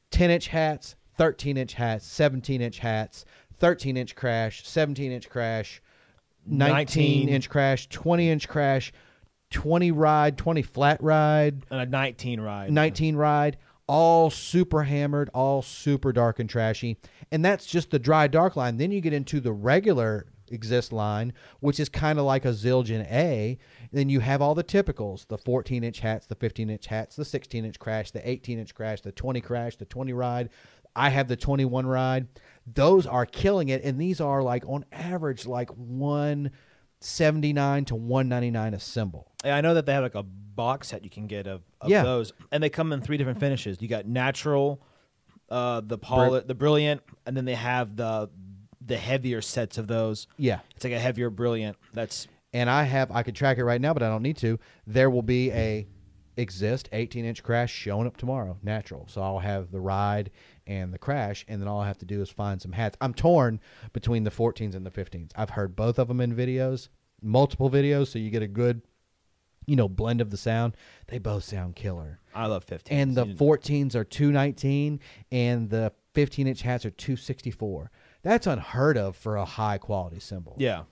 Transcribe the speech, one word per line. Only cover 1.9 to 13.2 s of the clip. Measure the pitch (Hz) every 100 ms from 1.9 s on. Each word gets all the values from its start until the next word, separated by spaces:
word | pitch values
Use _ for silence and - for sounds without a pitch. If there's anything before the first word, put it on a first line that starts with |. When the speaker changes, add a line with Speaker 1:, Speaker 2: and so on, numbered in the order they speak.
| 110 -
Speaker 1:
seventeen-inch | - 147 131 120 131 120 -
hats, | 120 110 110 - - _ _ -
thirteen-inch | 175 180 139 131 123
crash, | - 127 113 110 - -
seventeen-inch | - 151 139 139 123 -
crash, | 127 113 113 104 - _ _ _ _ _ _ -
nineteen | 143 139
Speaker 2:
Nineteen. | 147 147 160 147 147 127
Speaker 1:
inch | 139 -
crash, | 147 135 131 -
twenty-inch | - 165 170 170 156 -
crash, | 156 143 135 - - _ _ _ _ _
twenty | - 147 170 175
ride, | 156 156 151 151 139
twenty | - 160
flat | - - 139 151
ride. | 156 156 151 151 151 139 -
Speaker 2:
And | 131
a | 123
nineteen | 135 135 117 127 117
ride. | 107 101 98
Speaker 1:
Nineteen | 151 156 - 156
ride. | 151